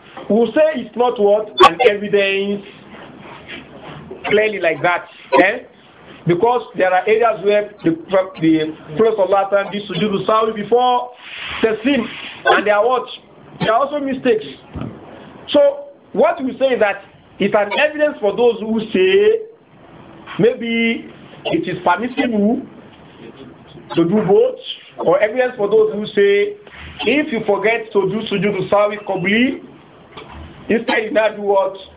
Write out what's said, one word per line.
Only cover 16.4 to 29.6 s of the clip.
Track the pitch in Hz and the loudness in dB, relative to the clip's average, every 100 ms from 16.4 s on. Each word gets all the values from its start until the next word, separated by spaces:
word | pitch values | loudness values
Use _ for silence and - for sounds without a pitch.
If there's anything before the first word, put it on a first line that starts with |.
we | 262 - | -6 -2
say | 269 | 0
is | 233 | 2
that | 202 196 - - - - | 0 -2 -12 -20 -20 -4
it's | 196 214 | 0 0
an | 202 202 | 0 0
evidence | 302 294 302 - | 0 0 -2 0
for | 208 196 | -4 2
those | 240 220 | 2 0
who | 220 220 - | -4 -4 -2
say | 190 185 196 208 226 - - _ - - - - - - - | 2 4 4 4 2 -4 -16 _ -20 -20 -20 -20 -20 -16 0
maybe | 220 254 233 233 226 226 - - - - - | 0 0 -4 0 0 -2 -8 -20 -20 -12 -4
it | 165 180 | -4 -4
is | 170 | -4
permissible | - 180 247 269 262 214 202 269 - - - - - - 113 - 135 - - - - | 0 0 -2 -4 -2 0 0 0 -6 -18 -20 -20 -20 -20 -20 -20 -20 -20 -20 -20 -10
to | - | -2
do | 170 208 185 | 0 0 4
both, | 208 247 - - - - - - | 4 4 -2 -14 -16 -16 -6 0
or | 185 | 2
evidence | 214 254 254 - | 2 0 -2 0
for | 202 | 2
those | 220 214 | 2 2
who | 202 214 | 0 -4
say | - 202 202 208 - - - - - 202 | 2 4 4 0 -4 -18 -20 -20 -6 -2
if | 277 302 | 0 0
you | 226 - | -4 -2
forget | 196 196 226 - | 0 0 -2 -2
to | 202 | -2
do | 185 208 214 | 0 -4 -4
sujood | 196 202 185 170 | -2 -2 -2 0
sawi | 202 208 208 - | 2 2 -2 -6
qabli, | 190 180 214 254 - | -4 0 2 0 -2